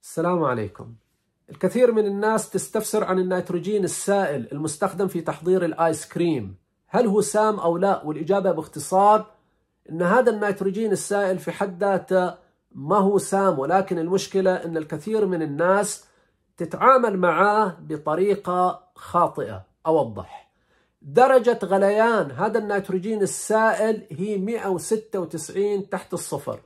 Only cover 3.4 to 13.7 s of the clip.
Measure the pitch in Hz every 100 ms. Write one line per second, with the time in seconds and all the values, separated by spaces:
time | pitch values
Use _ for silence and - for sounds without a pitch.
3.4 | 180 180 170 208 180 - - 202 180 143
4.4 | 113 143 151 - 196 175 196 175 160 147
5.4 | 165 185 170 - 165 156 - 170 170 143
6.4 | 98 98 _ _ _ 202 240 208 202 214
7.4 | 214 208 170 170 196 185 151 151 156 196
8.4 | 190 160 156 156 - 185 202 214 208 _
9.4 | _ _ _ _ - 160 175 226 240 214
10.4 | 208 196 196 190 220 190 - 202 196 185
11.4 | 147 - 202 175 202 190 - 185 180 -
12.4 | _ _ _ 131 143 202 196 202 190 196
13.4 | 196 160 139